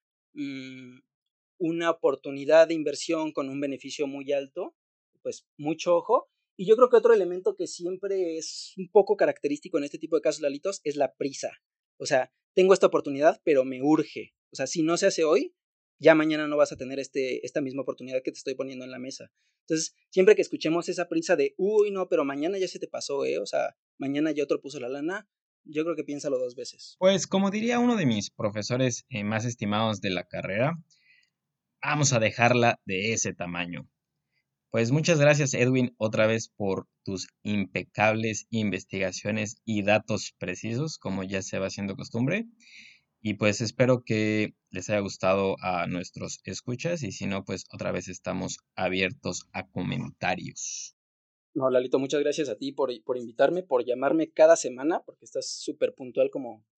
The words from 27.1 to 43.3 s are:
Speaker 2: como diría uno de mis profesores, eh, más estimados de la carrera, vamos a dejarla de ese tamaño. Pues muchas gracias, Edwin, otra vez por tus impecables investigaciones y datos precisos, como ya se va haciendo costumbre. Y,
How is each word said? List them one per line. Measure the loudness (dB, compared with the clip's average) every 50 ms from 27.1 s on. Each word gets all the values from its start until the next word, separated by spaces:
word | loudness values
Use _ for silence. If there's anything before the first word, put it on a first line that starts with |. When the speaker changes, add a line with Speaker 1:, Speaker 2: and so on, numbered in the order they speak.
| 4 4 0
Speaker 2:
como | 0 0 0 0 0
diría | 0 -2 -2 -2 0 2
uno | 2 2 2
de | 2 2
mis | 2 2 0 -2 -6
profesores, | _ -4 -4 -4 -4 -4 -4 -2 0 0 0 0 0 -4 -10 -10
eh, | -8 -6 -4
más | -2 -2 -2 -2
estimados | -4 -6 -4 -4 -2 0 0 0 0 -2 -2
de | -2 -4
la | -4 -4 -6
carrera, | _ -10 -8 -6 -4 -2 0 0 0 -2 -6 -10 _ _ _ _ _ _ _ _ _ _ _ _ _ _ _ _ _ _ -8
vamos | -4 -2 0 2 2 2
a | 4 4
dejarla | 2 2 2 4 4 6 6 6 4 4 2 0 -4
de | -6 -4 -4 -2 -2
ese | -2 -2 -2 -4
tamaño. | -6 -6 -8 -8 -6 -6 -6 -6 -8 -12 -12 _ _ _ _ _ _ _ _ _ _ _ _ _ _ _ _ _
Pues | -2 0 2 2
muchas | 2 2 2 2 4 6
gracias, | 6 6 6 4 2 0 2
Edwin, | 2 2 4 4 2 2 0 -2 -2
otra | -4 -2 2 2 2
vez | 2 2 0 -4 -8
por | _ -4 -2 -2 -2 -2 -4 _ _ _ -10
tus | -8 -8 -8 -8 -12 _ _
impecables | -6 -4 -2 -2 -2 -2 -4 -6 -8 -6 -2 0 2 2 2 0 -2 -4 -6 -6 -8 -6
investigaciones | -4 -2 -2 -2 -2 -4 -8 -8 -6 -4 -4 -4 -6 -6 -6 -4 -4 -4 -4 -6 -10 _ -8
y | -4 -4 -2 2
datos | 2 2 2 2 0 -6 -4 -6 -8 -12 -10
precisos, | -8 -8 -8 -8 -8 -6 -6 -4 -6 -6 -8 -10
como | -8 -8 -6 -6
ya | -6 -6 -6 -6
se | -6 -6 -6 -6
va | -6 -6
haciendo | -6 -6 -8 -8 -8
costumbre. | -10 -10 -8 -4 -4 -2 -2 -2 -2 -4 -8 _ _ _ _ -20 -20 -20 -20 -20 _ _ _ _ _ -6
Y, | -6